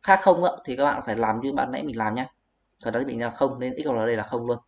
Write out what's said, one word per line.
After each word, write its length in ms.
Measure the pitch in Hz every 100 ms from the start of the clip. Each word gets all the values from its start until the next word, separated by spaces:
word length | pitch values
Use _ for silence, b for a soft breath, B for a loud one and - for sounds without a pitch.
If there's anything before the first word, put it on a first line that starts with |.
khác 180 | - 190
không 220 | 196 175
á, 60 | 175 -
thì 120 | - 127
các 80 |
bạn 180 | 143 - 123
phải 100 | 110
làm 240 | 110 110
như 120 | 135
bạn 180 | 139 123
nãy 100 | 131
mình 160 | 151 113
làm 160 | 107
nhá. 120 | 117 131 _ _ _ _ _
Còn 100 | 117
giá 60 | 113
trị 60 | 139
mình 140 | 117
là 100 | 117
không 280 | - 135 120
nên 160 | 127 127
X 20 | 151
L 100 | 117
đây 200 | 113 113
là 60 |
không 240 | 104 120 117
luôn. 120 | 120